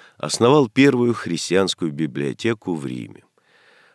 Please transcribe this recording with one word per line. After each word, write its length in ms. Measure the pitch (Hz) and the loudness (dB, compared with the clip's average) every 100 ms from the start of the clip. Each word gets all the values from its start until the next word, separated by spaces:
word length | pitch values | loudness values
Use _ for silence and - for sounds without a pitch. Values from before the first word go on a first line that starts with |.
| _ _ | _ _
основал 520 | 76 - 117 151 127 | -8 2 4 4 4
первую 440 | - 139 127 120 | 4 4 4 0
христианскую 760 | 110 - 85 - 90 95 - 82 | -2 -4 -6 0 0 0 -2 -6
библиотеку 880 | 73 78 64 69 62 113 117 - 82 | -4 -6 -4 -6 -4 -4 -4 -6 -8
в 100 | 67 | -8
Риме. 380 | 62 53 50 _ _ _ _ _ _ _ | -10 -12 -18 _ _ _ _ _ _ _